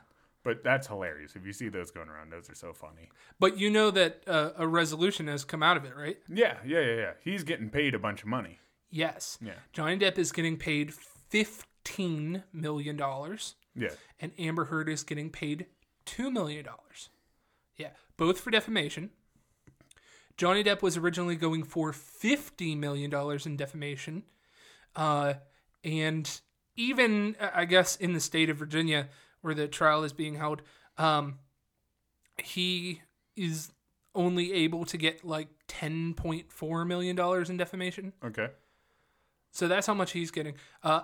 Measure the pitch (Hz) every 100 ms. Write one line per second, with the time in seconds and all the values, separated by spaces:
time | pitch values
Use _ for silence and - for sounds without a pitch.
0 | - _ _ _ 123 117 123 135 135 101
1 | 90 76 76 98 95 101 113 95 87 87
2 | 80 76 80 85 76 - 87 78 78 80
3 | 82 _ - - 185 196 208 214 214 190
4 | 165 165 - 160 151 180 160 170 160 156
5 | 185 196 151 143 139 160 160 170 135 127
6 | 147 - - 185 214 110 123 165 131 113
7 | 98 - 165 196 151 165 107 143 147 113
8 | 104 98 107 123 92 80 _ _ _ 156
9 | 160 - - - 110 87 - - 156 190
10 | 196 190 160 - 165 160 - 147 147 -
11 | - - - 214 214 - - _ - -
12 | 180 156 151 185 - 160 156 151 147 147
13 | 139 135 151 214 - - _ - 98 76
14 | - - 156 - 160 165 143 160 156 151
15 | - 147 156 - 151 151 185 _ _ _
16 | - - 262 247 151 151 143 117 - -
17 | - _ _ _ _ _ _ - 151 -
18 | _ - 165 185 - 220 214 220 147 -
19 | 190 - _ _ _ _ - _ _ _
20 | _ - _ - 180 202 208 202 190 165
21 | 170 170 175 165 165 160 156 170 156 143
22 | - - 214 285 - - 170 147 143 143
23 | 143 143 147 143 156 143 139 156 143 139
24 | - 156 - _ _ _ - - _ -
25 | 156 147 143 135 - _ _ _ 160 156
26 | 156 160 143 - - _ _ - 240 262
27 | 233 208 208 220 202 180 175 185 175 -
28 | 180 170 - 160 156 147 151 156 165 151
29 | 139 - - _ 165 151 147 - 156 151
30 | 151 147 156 151 151 151 - - _ -
31 | 156 151 143 135 _ _ _ _ _ _
32 | _ _ _ - - 180 180 180 175 165
33 | - _ _ - 170 156 - _ _ _
34 | _ 190 175 180 180 190 160 170 165 175
35 | 160 160 175 156 156 _ - - 156 160
36 | 165 160 170 160 - - 160 165 170 180
37 | 180 180 175 185 170 180 175 185 180 -
38 | 190 - 120 107 117 - _ _ _ _
39 | _ _ _ _ _ - 175 190 196 202
40 | 180 175 165 165 151 139 - - 160 160